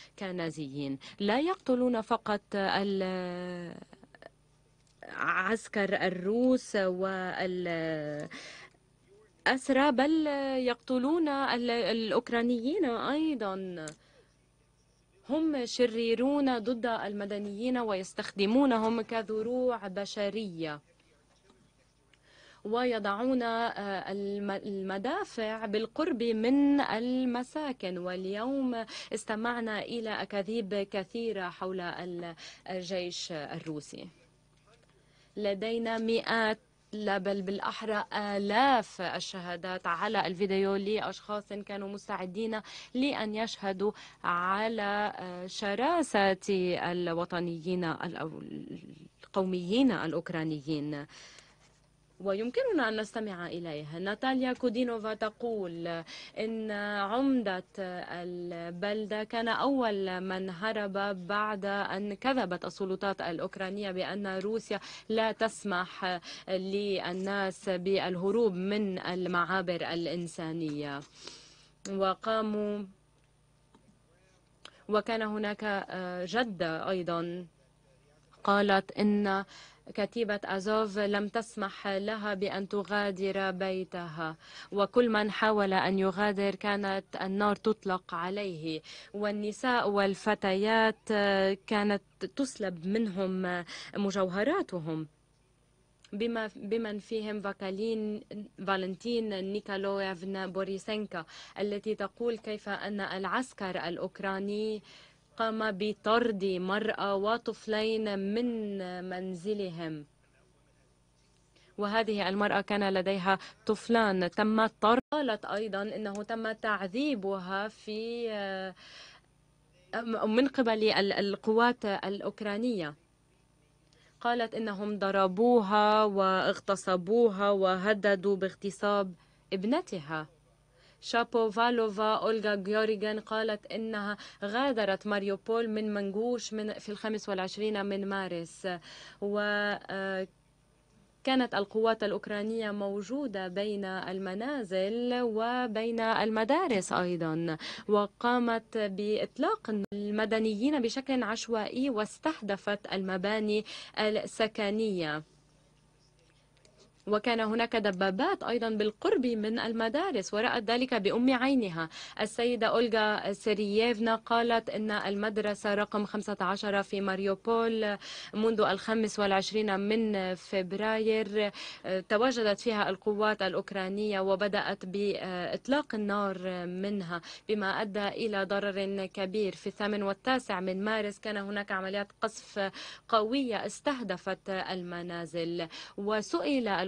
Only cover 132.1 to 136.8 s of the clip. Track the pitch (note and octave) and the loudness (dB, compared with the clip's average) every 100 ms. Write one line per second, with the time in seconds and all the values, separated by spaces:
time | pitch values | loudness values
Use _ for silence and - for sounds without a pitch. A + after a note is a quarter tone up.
132.1 | G#3+ F#3+ A3+ G#3 G3+ F#3 G#3+ A3 G#3+ G#3+ | 2 2 2 2 0 2 2 2 2 -2
133.1 | G#3+ G#3 A3 A3 G#3 - G#3+ A3+ G#3+ G3+ | -4 -2 -2 0 -2 -6 -6 -4 -4 -4
134.1 | G3+ - - G3+ A3+ C#4 A3+ G3+ F#3+ G#3 | -6 -10 -8 -4 0 2 2 2 0 0
135.1 | G3+ G3 G3 - A3+ A3+ G#3+ G#3+ G#3 G3 | 0 0 -2 0 0 0 0 -2 -2 -2
136.1 | G3+ A#3+ A#3+ - G#3+ G#3+ - | 0 0 -2 -4 -6 -6 -6